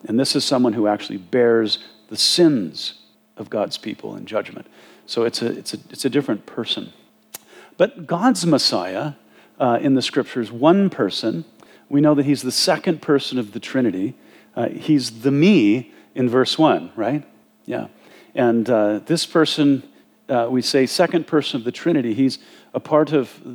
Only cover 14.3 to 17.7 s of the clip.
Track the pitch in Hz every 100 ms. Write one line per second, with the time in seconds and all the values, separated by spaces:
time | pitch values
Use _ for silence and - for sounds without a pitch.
14.3 | - _ 117 117 - 156 147 117 113 135
15.3 | 143 180 185 104 120 - - _ - 123
16.3 | 123 127 - 156 85 85 - 107 147 -
17.3 | _ _ _ -